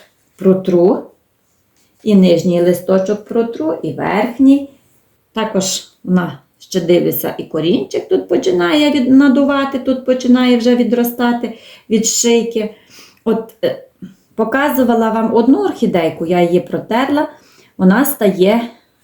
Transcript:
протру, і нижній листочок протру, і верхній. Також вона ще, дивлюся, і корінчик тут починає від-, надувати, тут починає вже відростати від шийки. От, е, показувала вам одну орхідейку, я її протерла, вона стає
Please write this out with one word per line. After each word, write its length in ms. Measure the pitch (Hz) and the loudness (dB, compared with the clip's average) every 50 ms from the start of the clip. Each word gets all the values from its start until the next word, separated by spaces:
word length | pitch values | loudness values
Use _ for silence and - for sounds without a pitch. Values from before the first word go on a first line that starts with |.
| - _ _ _ _ _ _ | -20 _ _ _ _ _ _
протру, 680 | - 190 190 185 185 - 190 185 175 170 190 269 - - - _ _ _ _ _ _ _ _ _ _ _ _ _ _ _ _ _ _ - | -2 0 2 2 2 0 0 2 2 4 2 2 0 -6 -14 _ _ _ _ _ _ _ _ _ _ _ _ _ _ _ _ _ _ -2
і 120 | 220 208 | 2 4
нижній 460 | 196 185 185 170 165 165 185 175 175 | 4 4 4 4 2 2 0 0 2
листочок 640 | 175 180 175 175 - - 190 190 190 190 208 208 - | 2 2 0 0 0 0 0 0 0 -2 -4 -6 -6
протру, 480 | - - 233 226 226 - - 311 320 - - - | -6 -2 -2 -2 -2 -4 -6 -4 -4 -4 -4 -6
і 100 | 160 135 | -8 -8
верхній. 760 | 147 147 160 175 202 240 247 240 - 269 269 277 285 277 - - _ _ _ _ _ _ _ _ _ _ _ - | -6 -6 -4 -2 -2 -2 -2 0 2 4 4 4 4 2 -6 -16 _ _ _ _ _ _ _ _ _ _ _ -8
Також 540 | 220 220 208 - 196 185 - - - - - _ _ - | -6 -6 -4 -2 -2 -2 -4 -6 -8 -10 -14 _ _ -4
вона 360 | - 180 180 170 160 135 - _ _ _ _ | -2 0 0 0 -2 -8 -12 _ _ _ _
ще, 220 | - - - 185 | -12 -6 -6 -4
дивлюся, 540 | 165 160 180 170 151 - 151 - - 147 - - | 0 2 2 2 2 0 -4 -4 -6 -8 -8 -10
і 60 | - | -12
корінчик 640 | - - 156 156 165 202 - 403 - - - - - | -8 -6 -4 -2 0 0 -2 -2 -4 -6 -6 -4 -2
тут 200 | - 277 - - | -2 -2 -2 0
починає 640 | - - - - 349 349 349 339 320 302 294 294 | -2 -2 0 0 0 0 0 0 2 2 2 2
від-, 200 | 269 294 247 254 | 0 0 2 4
надувати, 680 | 262 269 285 285 247 285 277 269 285 277 277 262 - - | 4 4 6 4 4 2 2 0 0 -2 -2 -4 -4 -6
тут 260 | - 262 262 254 - | -4 -2 -4 -2 0
починає 520 | - 254 254 - 247 247 254 254 247 247 233 | -2 -2 0 2 2 2 4 4 2 2 2
вже 180 | 220 247 240 | 2 2 2
відростати 840 | 240 240 208 233 240 240 240 - - 247 240 240 240 233 214 208 - - - - - _ - | 2 2 0 0 0 -2 -2 -2 -2 -2 -2 -2 -2 -4 -8 -10 -12 -20 -20 -20 -18 _ -2
від 160 | 214 220 - | -2 0 0
шийки. 680 | - - - - 240 233 233 220 226 - 226 208 208 - - _ _ - - - - _ _ - | 0 -2 -2 0 2 2 2 0 -2 -4 -6 -6 -6 -10 -14 _ _ -20 -20 -20 -20 _ _ -4
От, 300 | 226 220 - - - - - - | -2 -2 -2 -4 -10 -10 -6 -4
е, 200 | 156 - - - - _ - - - - _ _ _ _ | -4 -4 -6 -14 -20 _ -20 -20 -20 -20 _ _ _ _
показувала 720 | - 226 220 - 269 285 294 - - 254 226 233 226 226 220 | -4 -4 -2 0 -2 0 0 0 0 2 2 2 2 0 0
вам 260 | 202 226 220 214 - | 0 -2 -2 0 0
одну 280 | - 226 254 277 403 403 | 0 2 2 2 2 0
орхідейку, 600 | 349 285 - 240 196 - 165 165 160 156 - 170 | -4 -4 -2 -2 -2 0 0 -2 -2 -4 -4 -4
я 160 | 160 180 175 | -2 0 2
її 180 | 175 170 175 180 | 2 2 2 0
протерла, 680 | 175 - - 156 - - 214 233 269 269 294 294 311 302 - - _ _ _ _ _ _ _ - | -2 -2 -8 -8 -6 -4 -4 -2 -2 0 -2 -2 -2 -4 -8 -16 _ _ _ _ _ _ _ 0
вона 280 | 190 185 196 233 285 | 2 2 4 4 2
стає 640 | 285 - - 220 196 185 165 180 196 214 233 233 - - _ _ _ _ _ | -2 -2 0 0 0 2 2 2 2 2 0 -2 -6 -12 _ _ _ _ _